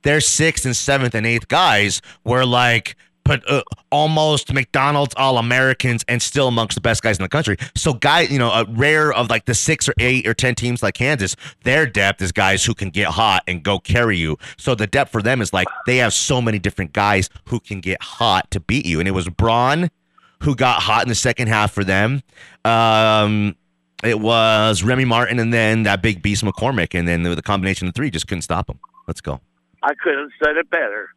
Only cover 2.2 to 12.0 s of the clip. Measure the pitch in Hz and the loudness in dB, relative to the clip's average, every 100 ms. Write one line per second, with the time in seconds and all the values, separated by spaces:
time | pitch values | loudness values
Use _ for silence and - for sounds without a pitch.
2.2 | - 123 127 123 123 117 - - _ _ | -2 0 2 2 2 0 -2 -16 _ _
3.2 | 147 143 - 139 - - _ 143 156 156 | 0 0 0 -2 -2 -16 _ 0 2 2
4.2 | 156 147 - 139 123 143 139 147 143 - | 2 0 -2 -4 -2 0 2 2 0 0
5.2 | 135 127 117 127 131 127 131 117 - 120 | 2 2 2 2 2 2 -2 -2 -2 -2
6.2 | - 143 131 117 110 - 117 110 113 95 | -2 0 2 2 -2 -2 0 0 0 -2
7.2 | 95 151 135 98 - - 160 127 143 160 | -2 -2 -2 -4 -6 -4 -2 0 2 4
8.2 | 165 139 117 110 104 113 143 156 151 117 | 2 2 2 2 0 0 2 4 2 0
9.2 | 117 117 - 117 - 160 - - 123 127 | 0 -2 0 -2 0 0 -2 0 0 0
10.2 | - 113 127 - 123 120 101 - 127 143 | 0 0 -2 0 -4 -2 -2 -2 -2 0
11.2 | 95 - - - 120 143 143 101 | -4 -6 -12 -6 0 2 2 2